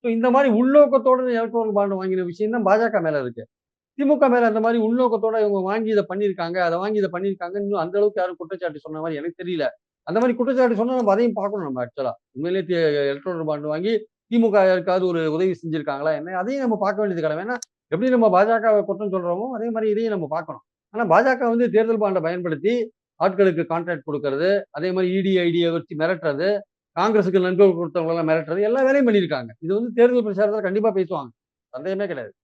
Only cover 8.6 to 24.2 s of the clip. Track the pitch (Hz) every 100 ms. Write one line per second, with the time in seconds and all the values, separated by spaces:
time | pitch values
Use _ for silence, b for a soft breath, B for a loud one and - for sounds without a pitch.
8.6 | 175 151 156 156 165 147 165 170 175 170
9.6 | 131 - _ _ - 190 247 240 247 262
10.6 | 254 208 233 254 214 202 240 214 196 208
11.6 | 156 127 120 - 127 - _ 127 165 190
12.6 | 170 175 160 147 139 139 185 170 156 151
13.6 | 151 156 196 220 220 _ _ 233 226 202
14.6 | 190 185 180 185 185 170 160 156 185 170
15.6 | 165 156 143 139 156 151 165 185 196 277
16.6 | 254 220 196 202 208 170 156 156 208 247
17.6 | - _ _ 165 254 254 226 180 208 226
18.6 | 220 214 202 196 208 190 175 175 247 240
19.6 | 233 220 220 208 226 202 147 156 160 135
20.6 | _ _ _ 214 220 170 262 254 240 233
21.6 | 240 202 226 226 208 185 160 180 175 151
22.6 | 185 240 214 _ _ _ 175 185 196 165
23.6 | 165 170 170 160 156 147